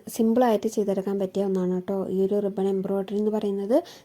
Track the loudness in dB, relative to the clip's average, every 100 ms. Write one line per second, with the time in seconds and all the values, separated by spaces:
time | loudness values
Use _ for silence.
0 | -4 0 2 4 4 2 0 0 0 0
1 | -2 -2 -2 -2 0 0 0 -2 -2 -4
2 | -2 0 2 2 0 0 0 0 0 -2
3 | -2 -2 0 0 -2 -2 2 0 0 -8